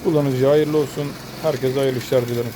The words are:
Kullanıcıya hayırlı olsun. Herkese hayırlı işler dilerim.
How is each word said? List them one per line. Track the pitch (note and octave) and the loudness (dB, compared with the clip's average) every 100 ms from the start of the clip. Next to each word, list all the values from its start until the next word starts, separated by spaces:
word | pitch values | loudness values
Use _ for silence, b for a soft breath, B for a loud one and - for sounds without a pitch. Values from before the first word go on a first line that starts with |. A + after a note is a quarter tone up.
Kullanıcıya | G3 D#3 C#3 B2+ C3+ | 2 2 2 2 4
hayırlı | D3 D3+ D3+ | 4 4 0
olsun. | C#3 - D3 A2+ - - | 0 -4 -8 -8 -14 -6
Herkese | D#3+ C#3+ C3 C3 | -4 0 -2 0
hayırlı | C3+ B2+ | 0 -2
işler | - C3+ A#2+ | 0 0 0
dilerim. | A#2+ A#2+ | -4 -4